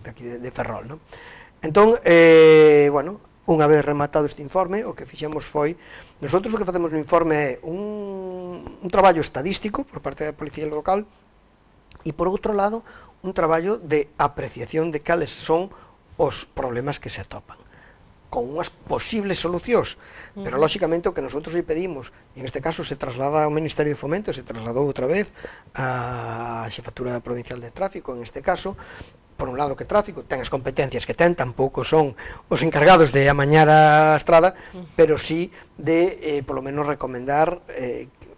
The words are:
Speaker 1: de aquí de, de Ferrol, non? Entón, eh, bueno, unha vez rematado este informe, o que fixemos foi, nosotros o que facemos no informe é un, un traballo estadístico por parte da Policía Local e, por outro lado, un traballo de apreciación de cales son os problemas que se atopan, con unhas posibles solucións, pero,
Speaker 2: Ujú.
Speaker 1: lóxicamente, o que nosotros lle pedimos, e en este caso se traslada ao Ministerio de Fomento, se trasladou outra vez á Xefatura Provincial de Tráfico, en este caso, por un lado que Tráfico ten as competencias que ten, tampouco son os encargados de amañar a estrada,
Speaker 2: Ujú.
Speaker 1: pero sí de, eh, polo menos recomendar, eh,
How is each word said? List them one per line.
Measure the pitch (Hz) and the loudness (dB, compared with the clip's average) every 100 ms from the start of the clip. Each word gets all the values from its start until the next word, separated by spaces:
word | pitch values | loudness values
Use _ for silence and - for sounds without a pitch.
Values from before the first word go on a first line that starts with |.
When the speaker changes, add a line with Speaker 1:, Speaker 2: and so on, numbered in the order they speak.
Speaker 1:
de | 120 | -20
aquí | 113 120 | -16 -14
de, | 120 | -12
de | 123 | -10
Ferrol, | 123 117 107 113 | -8 -8 -8 -12
non? | 160 - - - - - _ | -18 -20 -20 -20 -20 -20 _
Entón, | 160 165 214 233 | 0 4 6 6
eh, | 170 170 165 160 160 156 151 147 143 | 6 8 10 10 10 10 10 8 6
bueno, | 143 151 208 _ _ - | 2 -2 -10 _ _ 0
unha | 160 147 | 2 4
vez | 151 147 | 4 2
rematado | 143 143 156 147 | -2 -2 0 -2
este | - | -6
informe, | 143 185 180 202 226 | -6 -4 -2 -4 -8
o | - | -12
que | 127 | -16
fixemos | - 151 151 - | -12 -8 -8 -6
foi, | 151 147 175 - - - - | -4 -4 -6 -16 -20 -20 -12
nosotros | 143 180 220 | -2 -2 -2
o | 214 | -6
que | 185 | -4
facemos | 180 170 | -4 -4
no | 156 | -4
informe | 147 170 165 151 | 0 2 2 0
é | 143 123 | -2 -6
un, | 160 180 208 208 202 190 185 180 180 175 - - | -10 -10 -10 -10 -10 -12 -12 -12 -14 -14 -16 -14
un | 185 | -4
traballo | 202 190 165 | 4 4 4
estadístico | 139 - 165 196 214 208 277 | 0 -4 -4 -4 -6 -8 -10
por | 151 | -12
parte | 143 143 151 | -12 -8 -8
da | 147 | -8
Policía | 151 147 151 | -12 -10 -8
Local | 151 151 196 208 _ _ _ _ _ _ _ _ - | -6 -2 -2 -4 _ _ _ _ _ _ _ _ -14
e, | 160 | -10
por | 147 170 | -4 -4
outro | 208 220 | -2 -2
lado, | 202 196 226 - - - _ | 0 -2 -4 -12 -20 -20 _
un | 185 | -8
traballo | 190 165 165 180 226 | -2 0 0 -2 -6
de | 170 151 143 - | -2 -2 -2 -2
apreciación | 147 - 135 120 120 156 165 | -4 -4 -10 -10 -6 -4 -4
de | 151 | -4
cales | - 170 165 | -2 -2 -4
son | - - 160 190 - - _ _ - | -6 -2 -2 -2 -12 -20 _ _ -4
os | 151 - - | -2 -2 -8
problemas | - 127 120 139 139 | -8 -6 -6 -6 -8
que | 113 | -10
se | - | -12
atopan, | 98 - - - _ - - _ _ _ - | -12 -16 -20 -20 _ -20 -20 _ _ _ -12
con | - 127 | -8 -8
unhas | 151 165 | -8 -10
posibles | - - 127 - 226 196 170 | -12 -6 -6 -4 -4 -4 -2
solucións, | 165 175 - 220 - - - - - 202 | -2 -4 0 0 0 -6 -16 -20 -20 -14
pero, | 196 131 | -6 0
Speaker 2:
Ujú. | 156 | 0
Speaker 1:
lóxicamente, | 202 165 170 185 | 0 -2 0 -2
o | |
que | 175 | -4
nosotros | 135 139 160 | -8 -8 -6
lle | 175 | -6
pedimos, | 165 160 185 143 117 - _ | -4 -4 -6 -8 -14 -20 _
e | 131 | -14
en | 127 | -10
este | 139 156 | -6 -6
caso | 165 | -6
se | 156 143 | -6 -6
traslada | 135 120 139 151 151 | -8 -6 -2 0 0
ao | |
Ministerio | 151 160 - 151 | -2 -4 -4 -4
de | 143 | -4
Fomento, | 139 180 208 | -6 -6 -6
se | 143 | -10
trasladou | - 117 113 120 143 | -10 -12 -6 -2 -2
outra | 135 131 | -2 -2
vez | 185 208 - - - - - | -2 -4 -8 -18 -18 -14 -8
á | 131 127 120 123 113 113 120 113 113 | -6 -6 -6 -8 -8 -8 -8 -8 -10
Xefatura | - - - 123 120 | -10 -12 -10 -8 -8
Provincial | 123 123 117 123 | -8 -10 -10 -14
de | 117 | -14
Tráfico, | - 190 190 - 123 | -8 -8 -8 -12 -12
en | 113 | -12
este | 139 | -8
caso, | 135 208 190 202 - - - _ _ - | -4 -2 -4 -10 -16 -20 -20 _ _ -10
por | 139 | -8
un | 127 | -4
lado | 143 131 | -4 -4
que | |
Tráfico | 123 208 208 151 | -2 -2 -2 -6
ten | - 135 | -8 -8
as | 123 | -6
competencias | 139 127 135 139 123 | -6 -4 -4 -2 -4
que | - | -4
ten, | - 170 175 | 0 2 2
tampouco | 131 113 127 - | -4 -2 -4 -4
son | 123 156 143 - - - - | 0 2 2 -4 -14 -12 -4
os | 165 | -2
encargados | 165 156 156 180 151 | 0 4 6 8 6
de | 139 139 | 4 2
amañar | 143 139 156 151 | 2 4 6 8
a | 156 156 151 156 151 | 8 8 6 4 2
estrada, | - 165 180 - - | 4 6 6 0 -16
Speaker 2:
Ujú. | 185 170 - | -18 -4 2
Speaker 1:
pero | 160 151 | 4 4
sí | - 160 180 - - - | -2 -4 -6 -10 -20 -8
de, | 151 165 180 - 156 147 | -2 2 0 -2 -6 -6
eh, | 131 | -6
polo | 135 | -8
menos | 135 143 147 | -6 -6 -4
recomendar, | 143 131 123 127 143 165 175 - - | -4 -6 -8 -2 0 0 -2 -10 -10
eh, | 127 120 135 _ - | -8 -8 -12 _ -20